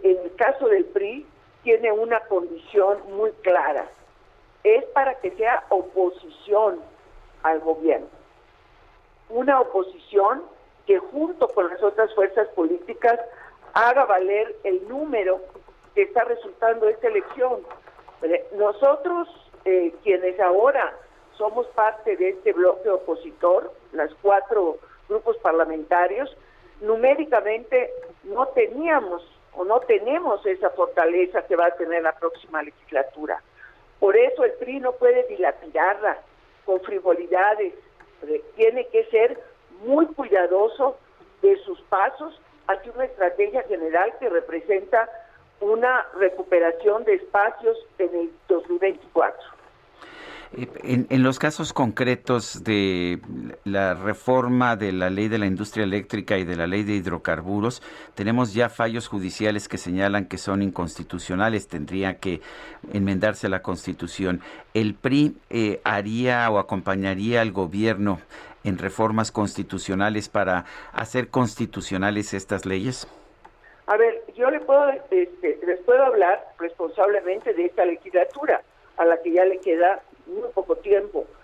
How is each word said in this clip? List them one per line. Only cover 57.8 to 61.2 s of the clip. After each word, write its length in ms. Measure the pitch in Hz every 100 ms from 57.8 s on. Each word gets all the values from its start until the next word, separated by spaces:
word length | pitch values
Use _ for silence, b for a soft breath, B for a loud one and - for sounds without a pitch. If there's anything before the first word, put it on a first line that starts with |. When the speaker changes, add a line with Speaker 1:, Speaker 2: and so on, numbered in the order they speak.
| B B B -
Speaker 2:
tenemos 380 | 104 120 120
ya 140 | 101 117
fallos 400 | - 117 117 -
judiciales 600 | 104 92 - 107 104 -
que 80 | 92
señalan 500 | 90 92 101 101 92
que 100 | 90
son 240 | - 98
inconstitucionales, 1080 | 98 90 85 - 82 90